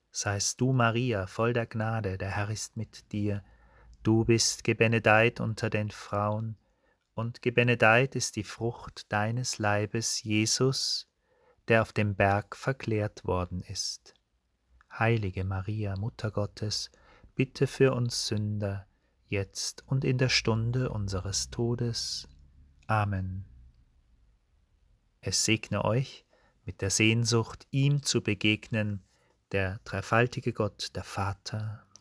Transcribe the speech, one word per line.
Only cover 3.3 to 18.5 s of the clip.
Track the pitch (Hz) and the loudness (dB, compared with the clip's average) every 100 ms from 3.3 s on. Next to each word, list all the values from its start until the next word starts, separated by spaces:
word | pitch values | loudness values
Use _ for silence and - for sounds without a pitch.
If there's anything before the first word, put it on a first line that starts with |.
| 101 - - _ - - - | -4 -8 -20 _ -20 -20 -4
Du | - 113 113 | 4 4 6
bist | 113 - - | 4 4 0
gebenedeit | - 113 113 113 110 107 117 - | -2 0 0 2 6 6 6 2
unter | 117 107 113 | -4 -4 -2
den | 107 104 | -2 -4
Frauen, | - - 101 104 107 113 110 _ _ _ _ _ - | -8 -6 -2 -2 -2 -6 -10 _ _ _ _ _ -8
und | 117 - | -8 -4
gebenedeit | 123 120 120 117 110 113 135 127 | 0 4 4 6 6 6 4 -2
ist | - - | -4 -6
die | 98 | -8
Frucht | - 113 - - - - | -6 -6 -6 -12 -16 -4
deines | 104 107 120 127 - | -2 0 -2 -4 -2
Leibes, | 104 104 107 117 110 - | 0 0 0 -2 -4 -4
Jesus, | 110 107 110 - 131 131 - - - _ _ _ _ _ - | 0 2 2 2 2 0 -2 -4 -8 _ _ _ _ _ 2
der | 113 | 4
auf | 110 | 4
dem | - 101 95 | 0 -2 2
Berg | 101 101 - - | 4 2 -2 -6
verklärt | - 135 - 107 104 - 92 | -6 -4 -2 -2 -2 -4 -4
worden | 90 90 90 | -2 -2 -6
ist. | - 95 - - - _ _ _ _ _ _ _ _ | -8 -8 -8 -8 -16 _ _ _ _ _ _ _ _
Heilige | - 113 117 98 90 | -2 2 2 -2 -4
Maria, | 92 95 92 107 101 95 | -4 -4 -4 -4 -4 -4
Mutter | 110 - 110 | -6 -6 -6
Gottes, | 104 101 - 110 - - _ - - - - | -4 -6 -6 -6 -6 -8 _ -20 -20 -8 -4
bitte | 131 - 139 | -4 0 -2
für | - 135 | 4 4
uns | 127 120 - - | 4 -2 -4 -4
Sünder, | 107 107 | -2 -2